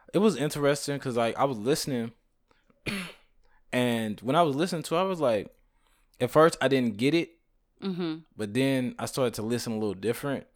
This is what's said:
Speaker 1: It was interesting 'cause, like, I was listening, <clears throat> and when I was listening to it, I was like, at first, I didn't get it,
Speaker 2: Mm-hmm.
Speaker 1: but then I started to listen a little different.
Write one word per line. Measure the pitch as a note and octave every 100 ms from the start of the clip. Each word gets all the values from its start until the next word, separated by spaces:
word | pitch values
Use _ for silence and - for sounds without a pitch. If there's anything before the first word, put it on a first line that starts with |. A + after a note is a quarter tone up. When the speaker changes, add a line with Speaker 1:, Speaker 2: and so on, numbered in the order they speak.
| -
Speaker 1:
It | E3
was | G#3+ C3+
interesting | D3+ D3 C#3+ C#3+ - C#3
'cause, | C3+ A#2
like, | A#2 -
I | C#3
was | A2+
listening, | G#2+ D#3 - B2 A2+ - _ _ _ _ _ _ -
<clears throat> | G3+ E3+ - _ _ _ _ _
and | B2 B2 A#2 A2 G2+
when | A2+ D3+
I |
was | E3+ C3+
listening | F3+ E3+
to | - D#3+
it, |
I |
was | F#3+ F3+
like, | C#3 G#2 E2+ _ _ _ _ _ _ -
at | B2
first, | D3+ D#3+ -
I | C3
didn't | C3+ A#2+ G2+
get | C3
it, | E3 E3 _ _ _ _ -
Speaker 2:
Mm-hmm. | G3 F3+ E3+ D#3+ E3 -
Speaker 1:
but | G#2+
then | A2 C3+ C3+ B2 -
I | A2+
started | - B2 A2
to |
listen | A2 A#2+ B2
a | A2
little | G#2+ F#2+
different. | G2+ - C#3+ B2+ -